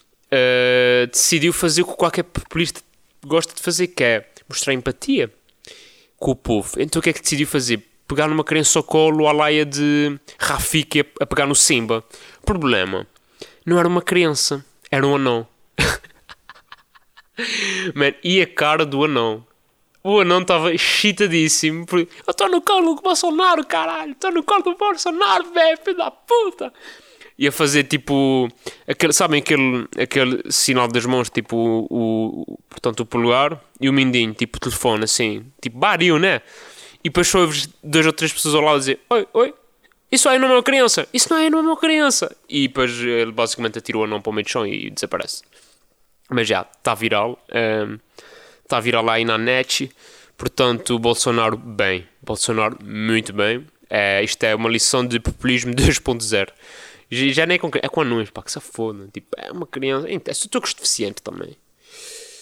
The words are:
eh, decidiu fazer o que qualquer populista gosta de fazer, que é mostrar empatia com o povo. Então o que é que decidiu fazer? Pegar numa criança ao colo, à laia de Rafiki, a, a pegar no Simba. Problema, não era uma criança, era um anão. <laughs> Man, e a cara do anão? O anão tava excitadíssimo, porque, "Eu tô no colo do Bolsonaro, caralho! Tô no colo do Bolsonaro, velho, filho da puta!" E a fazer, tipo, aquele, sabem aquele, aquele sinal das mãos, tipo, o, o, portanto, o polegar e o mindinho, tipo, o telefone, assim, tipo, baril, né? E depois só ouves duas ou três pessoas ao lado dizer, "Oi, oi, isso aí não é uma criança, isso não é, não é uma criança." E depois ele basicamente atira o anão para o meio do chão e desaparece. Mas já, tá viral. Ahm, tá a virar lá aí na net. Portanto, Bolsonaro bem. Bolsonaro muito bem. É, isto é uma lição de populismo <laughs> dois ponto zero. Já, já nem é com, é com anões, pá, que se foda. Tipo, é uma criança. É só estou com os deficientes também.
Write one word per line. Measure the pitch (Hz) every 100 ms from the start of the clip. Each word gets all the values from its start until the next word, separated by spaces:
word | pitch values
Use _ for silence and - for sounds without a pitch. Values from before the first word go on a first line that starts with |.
| _ _ _
eh, | 135 127 127 123 127 123 123 120
decidiu | - - 170 156
fazer | 165 175 156
o | 175
que |
qualquer | - 170 170
populista | 170 - - 160 170 - - _ _ _
gosta | 143 160 165
de | -
fazer, | - 170 180
que | 180
é | 123 110 - - _
mostrar | - -
empatia | 135 127 123 - 269 117 - _ _ - - - _ _ _
com | -
o | 127
povo. | - 110 95 -
Então | 151 165
o |
que | 165
é |
que | 156
decidiu | - 143 147
fazer? | 147 123 113 - _ _
Pegar | 143 151
numa | 156
criança | 151 156 151 160
ao |
colo, | 151 156 160 156 151
à |
laia | 151 151 151
de | 147 139 147 147 147 143 - -
Rafiki, | - 143 - 160 143 147
a, | 143 -
a | 143
pegar | - 139
no |
Simba. | 143 - 139 113 113 - - - -
Problema, | - 196 143 110 92 95 101 _ _ _ - _
não | - 175
era | 170
uma | 175
criança, | 170 175 165 143 - 139 139 _ -
era | 139 139
um | 139
anão. | 135 117 113 _ _ -
<laughs> | - - - _ _ - _ - _ - _ _ _ _ _ - 240 - 196 190 190
Man, | 143 139 143
e | 180 185
a | 170
cara | - 147 156
do | 156 139 151
anão? | 135 113 110 120 _ _ _ _ _ 190
O | 208
anão | 180 180
tava | 180 175 165
excitadíssimo, | 165 - - 208 196 208 165 156 - 156 160 170
porque, | 180 170 - -
"Eu |
tô | - 392
no | 359
colo | 359 392 330 302
do |
Bolsonaro, | 381 349 359 311 370 330 302
caralho! | 330 320 330 311 269
Tô | 381
no | 339
colo | 302 392
do | 359 349
Bolsonaro, | 415 349 359 330 403 381 349
velho, | 339 320 320
filho | - 359
da | 320
puta!" | - - 480 427 - - - - - - - - -
E | 143
a |
fazer, | 135 151 147
tipo, | 135 147 - 139 139 135 123 - - - -
aquele, | - 165
sabem | - 180 147
aquele, | - 147 131 123 - -
aquele | 127 143 127 127 -
sinal | - - 127 120
das | 120 117
mãos, | 127 120
tipo, | - 110 117
o, | 117 113 110 120 113 110 110 - -
o, | - _
portanto, | - 127 110
o | 117
polegar | 120 117 123 147 156 _ _
e | 135
o |
mindinho, | 139 131 123 113
tipo, | 107 120 -
o |
telefone, | - - 123 107
assim, | 110 - 113 104 117 _
tipo, | 123 117
baril, | 190 196 175 156
né? | 185 139 - - - - - -
E | 165
depois | 175 175
só | 190
ouves | 170 147 - -
duas | 151 156 160
ou |
três | 156 160
pessoas | - 156 151
ao |
lado | 151 147
dizer, | 135 135 _
"Oi, | 240 196
oi, | - 262 - _ _ _ _ _
isso | 262 294
aí | 262
não | 262
é |
uma | 254
criança, | 240 269 240 - 143
isso | 254 -
não | 320
é, | 320
não | 320
é |
uma | 320 320
criança." | 320 311 294 - - - _
E | 143 135
depois | 131 127 120
ele | 120 117 113
basicamente | 110 117 - 117 113
atira | - 113
o | 107
anão | 104
para | 101
o |
meio | 107 104
do |
chão | 127 104
e | 104 -
desaparece. | - - 87 - - - _ _ _ _ _ _ _ _
Mas | 123 113
já, | 98
tá | 90 _ - 110
viral. | 110 104 110 123 _
Ahm, | - 113 110 107 107 _ - - - - _ _
tá | 127
a |
virar | 117 120
lá | 113
aí | 113 117
na | 110
net. | 117 127 127 - 131 _ - - - _
Portanto, | 123 - 127 117 - 120
Bolsonaro | 117 117 - 117 113 110
bem. | 120 104 101 92 87 _
Bolsonaro | - 107 - 113 110 110
muito | 104 107 110 113 110
bem. | 101 104 120 151 _ _
É, | 107 101 98
isto | 107 -
é | 113
uma | 110 113
lição | 113 - 131 123
de | 117
populismo | - - 127 123 123
<laughs> | 120
dois | 131 143
ponto | - 120
zero. | 110 107 98 _ - - - - _
Já, | 117 135
já | 135 165
nem | 180
é |
com, | 165
é | 139 135
com | -
anões, | 143 117 107
pá, | -
que | -
se | -
foda. | - - 113 104 98
Tipo, | 101 - -
é | -
uma | 180 165
criança. | 135 135 135 160
É | 190 -
só | 139 -
estou | 254
com | -
os |
deficientes | - - - 104 -
também. | - 90 87 - _ _ _ - - - - -